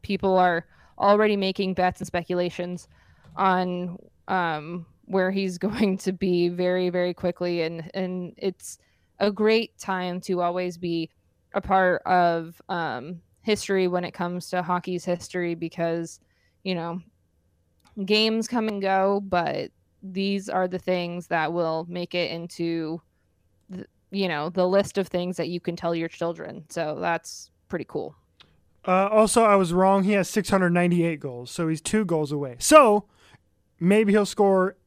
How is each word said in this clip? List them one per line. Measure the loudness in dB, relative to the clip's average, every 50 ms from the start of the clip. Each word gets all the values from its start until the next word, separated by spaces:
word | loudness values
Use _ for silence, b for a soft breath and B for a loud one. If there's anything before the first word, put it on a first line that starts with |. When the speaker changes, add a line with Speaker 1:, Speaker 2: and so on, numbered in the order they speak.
| -4
Speaker 1:
people | -4 -4 0 0 2 4
are | 4 4 4 2 0 -4 b b b b b b 0
already | 4 4 4 6 4 2 2
making | 0 0 -2 -2 -2 -4 -2 0
bets | 0 0 0 0 -4
and | -12
speculations | -6 -6 -6 -4 -2 -2 -2 -2 -2 -4 -6 -8 -8 -8 -12 -14 b b b b b b b b b b
on, | 0 2 2 4 2 0 -2 -4 -6 -6 -8 -10 -12 -18 _ _ _ _
um, | -2 -2 0 0 -2 -2 -4 -6 -8 -10 -12 -12 _ _ _ _
where | -2 0 0 2 2
he's | 0 0 -2 -2 -4
<laughs> |
going | -4 -4 -4 0 0 0 0 0
to | 0 -2 -6
be | -4 -2 0 0 2 2 2
very, | 0 0 0 0 0 0 0 0 0
very | 0 0 -2 -2 -4
quickly. | -2 -4 -4 -2 -2 -4 -2 -2 -2 -2
And, | -4 -6 -8 -12 -10 -6
and | -6 -6 -4 -6 -6 -8 -10 -10
it's | -6 -6 -6 -6 _ -18 -18 -18 _ _ _ _ _ _ _ _
a | _ -2 -2
great | 0 2 2 4 4 2 0 -4 _ _
time | -8 -6 -4 -4 -4 -4 -6 -6
to | -4 -4 -2 0
always | 0 -2 -2 -2 -4 -4 -6
be | -6 -6 -4 -2 -4 -4 -6 _ _ _ _ _ _ _ _ -8
a | -6
part | -2 2 4 4 6 4 2 2 0
of, | 2 2 4 4 4 2 0 -4 -8 -14 _ -10 -8
um, | -6 -4 -4 -4 -6 -8 -8 -12 -14 -16 _ _ _ _
history | _ -2 -2 -2 0 -2 0 2 2
when | 2 0 -2 -4
it | -4
comes | -6 -6 -6 -6 -6 -8 -8 -4
to | -4 -4
hockey's | -2 -2 -2 -2 -2 -4 -6 -4 -2
history, | -4 -4 -4 -6 -8 -6 -4 -4 -4 -4
because, | -6 -8 -10 -6 -4 -2 -2 -2 -4 -6 -8 -12 -20 _ _ _ _ _ _ _ _
you | _ -6 -4
know, | -4 -6 -8 -8 -10 -12 _ _ _ _ _ _ _ _ _ _ _ _ _ _ _ _ _ _ -10 -2
games | 0 2 2 4 2 0 -2 -2
come | -2 -2 -2 -2
and | -2 -4 -2
go, | 0 2 2 4 4 2 2 0
but | -2 0 -2 0 0 0 -4 -4 -6 -10 _ _ _ _ _ _ -16
these | -8 -4 -2 -2 0 -2 -2 -4 -4
are | -2 -2 -2
the | -2 -4
things | -6 -2 -2 -2 -2 -2 -6 -8 -10 -6
that | _ -2 -2 -2 -2
will | -2 -2 -2 -2 -2 -4 -6 -6
make | -8 -8 -8 -4 -2
it | -2 -2 -2
into, | -4 -8 -10 -12 -8 -6 -4 -4 -2 -4 -4 -6 -8 -10 _ _ _ _ _ _ _ _ _ _ _ _ _ _
the, | -16 -16 -16 _ _ _ _ _
you | -4 -2 -2
know, | -2 -2 -4 -4 -4
the | 0 0 2
list | 4 4 2 2 2 -2
of | -4 -4
things | -2 -2 -4 -4 -4 -4
that | -4 -4 -4
you | -4 -6
can | _ -6 -8
tell | -4 -4 -2 -2
your | -2 -4
children. | -6 -6 -6 -6 -6 -4 -6 -12 -12 -12 -16 -18 _
So | -8 -6 -6 -4 -6 -4
that's | -2 -2 -2 -4 _ -12 -18 -18 -20 _ _ _ _
pretty | _ -8 -8 -8
cool. | -8 -8 -8 -8 -8 -14 _ _ _ _ _ -20 _ _ _ _ _ _ _ -2
Speaker 2:
Uh, | 0 2 2 2 4
also, | 6 4 4 6 6 4 6
I | 6 6
was | 6 4 2
wrong. | 2 4 4 6 4 4 4
He | 2 2
has | 2 0
six | 0 -2 -2 0 2
hundred | 2 2 4 4
ninety-eight | 4 4 4 4 2 2 2 0 -2 -4
goals, | -8 -10 -10 -10 -14 -12
so | -6 -4 -2
he's | -2 -2 -4
two | _ 0 0 0 0
goals | 2 0 0 0 -2
away. | -4 -6 -6 -6 -8
So | -6 2 8 10 10 10 10 6 2 0 b b b b b b b _ _ _ _ _ _ _ _
maybe | 2 4 4 6 6 4
he'll | 4 4 2
score | 2 2 2 4 4 6 4 2 0 -2 _ _